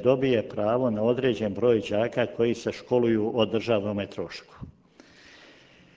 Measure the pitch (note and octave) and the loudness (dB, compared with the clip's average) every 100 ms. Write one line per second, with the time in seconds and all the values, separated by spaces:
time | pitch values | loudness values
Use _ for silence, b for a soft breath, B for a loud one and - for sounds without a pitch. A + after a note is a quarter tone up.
0 | B2 C3+ C3+ A#2+ - - G#2 A#2+ C3 G#2+ | 2 2 4 2 0 -2 0 0 0 0
1 | A2+ B2 C3 G#2+ G#2+ F#2+ A#2+ A2+ G2+ G#2 | 0 2 0 0 -2 0 2 2 2 -2
2 | A#2+ C3 A#2 - A#2 A2+ - - - B2 | -2 0 -2 0 0 0 -4 -6 0 2
3 | A#2 A2+ G#2+ B2+ G#2+ A2 G2+ A2 G2+ G2+ | 2 2 0 0 0 0 0 0 0 -4
4 | F#2+ - E2+ - - - - - _ B | -6 -8 -10 -10 -18 -18 -20 -20 _ B
5 | B B B B B B B B B | B B B B B B B B B